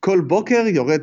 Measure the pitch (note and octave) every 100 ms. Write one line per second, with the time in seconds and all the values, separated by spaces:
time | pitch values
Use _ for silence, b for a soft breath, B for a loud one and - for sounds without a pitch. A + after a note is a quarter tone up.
0 | - F#3+ C#3+ F#3 G#3+ A#3+ A3+ E3 B2 D#3